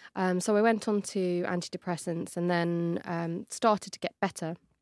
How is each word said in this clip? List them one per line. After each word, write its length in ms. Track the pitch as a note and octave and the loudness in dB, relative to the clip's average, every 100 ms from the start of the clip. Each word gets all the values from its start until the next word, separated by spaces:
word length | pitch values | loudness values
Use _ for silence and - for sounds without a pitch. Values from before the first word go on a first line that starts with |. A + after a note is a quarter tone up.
| - - | -10 -2
Um, 240 | F#3 F3+ | 0 2
so 160 | A3 G#3 | 4 4
I 60 | |
went 260 | A3+ A3 - | 4 2 0
on 120 | G#3 | -2
to 420 | - G3+ F3+ F3 | -2 -2 0 0
antidepressants 920 | F3 F3+ - F3+ - E3+ - E3 - F3 | 0 -4 -4 -8 -4 -4 -4 -4 -4 -2
and 140 | F3 | 2
then, 500 | F3 E3+ E3+ E3+ E3+ | 2 2 0 0 -2
um, 420 | - E3+ E3 F3 - | -4 -4 -4 -6 -8
started 420 | - A#3 G#3 - | 2 4 4 0
to 80 | - | -8
get 180 | - - | -8 -2
better. 360 | G3 - D#3+ E3+ _ _ | -4 -2 -8 -8 _ _